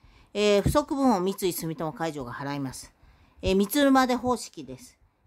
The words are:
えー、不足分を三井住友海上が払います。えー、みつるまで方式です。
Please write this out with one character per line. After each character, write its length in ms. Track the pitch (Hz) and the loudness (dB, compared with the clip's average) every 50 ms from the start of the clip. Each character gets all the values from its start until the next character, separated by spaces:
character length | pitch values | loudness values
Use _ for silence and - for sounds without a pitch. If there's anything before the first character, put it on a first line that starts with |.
| _ - _ _ _ _ | _ -20 _ _ _ _
え 280 | - 202 208 208 202 202 | -4 0 2 4 4 4
ー、 20 | |
不 80 | 190 - | 2 2
足 240 | - - 294 - 320 | 0 0 0 0 -2
分 200 | 269 269 254 220 | 2 2 2 2
を 60 | 185 | 2
三 120 | 175 190 | 0 -2
井 200 | 190 - 196 180 | -4 -2 -4 -4
住 240 | 160 - - 160 160 | -4 -4 -6 -8 -6
友 160 | 165 170 156 | -6 -6 -8
海 220 | - - 165 165 147 | -6 -6 -6 -6 -6
上 100 | 147 127 | -8 -10
が 80 | 120 | -10
払 220 | 117 - 139 139 143 | -10 -8 -8 -6 -6
い 60 | 143 | -4
ま 120 | 139 131 | -6 -8
す。 220 | 123 - - - _ _ _ - _ _ _ _ _ - | -8 -12 -18 -20 _ _ _ -20 _ _ _ _ _ -6
え 100 | - 185 | 0 2
ー、 40 | 190 | 2
み 100 | 190 202 196 | 2 2 2
つ 140 | - 294 285 | 2 2 4
る 80 | 277 | 6
ま 140 | 269 262 262 | 6 4 4
で 80 | 247 254 | 2 0
方 240 | 254 - 247 247 226 | -2 0 -2 -2 -2
式 260 | - - - 170 135 | -4 -12 -16 -16 -14
で 140 | 120 131 - | -14 -16 -18
す。 200 | - - _ _ _ _ _ _ _ | -18 -20 _ _ _ _ _ _ _